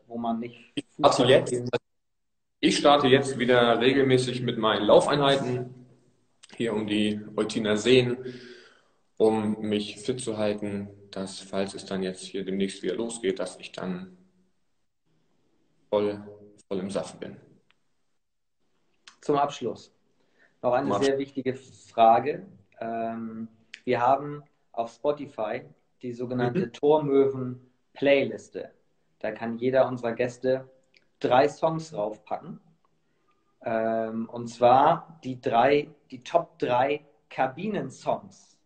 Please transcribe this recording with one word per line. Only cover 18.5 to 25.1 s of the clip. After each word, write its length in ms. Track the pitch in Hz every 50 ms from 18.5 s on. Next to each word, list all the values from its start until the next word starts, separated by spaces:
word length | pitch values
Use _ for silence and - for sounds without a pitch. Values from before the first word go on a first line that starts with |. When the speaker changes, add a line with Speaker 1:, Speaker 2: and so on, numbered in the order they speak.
| _ _ _ _ _ _ _ _ _ _ _ - - _
Speaker 1:
Zum 160 | - - 147
Abschluss 560 | 139 143 143 - - 127 107 101 - - - _ _ _ _ _ _ _ _ _ _ _ _ _ _
noch 100 | - 123
eine 140 | 120 139 143
Speaker 2:
Zum 60 | -
Abschluss. 140 | 101 101 139
Speaker 1:
sehr 120 | 139 139 139
wichtige 360 | 139 - - 135 - 131 123
Frage. 920 | - - - - - - - - 117 113 113 117 120 123 143 165 180 - - - - _ _ _ -
Ähm, 680 | 113 113 113 113 113 113 113 113 113 113 110 113 113 110 _ _ _ _ - - _
wir 160 | 127 123 117
haben 420 | 123 127 135 143 147 147 147 147 147 _ _ _ _ _
auf 200 | - 117 117 117 -
Spotify 680 | _ - 147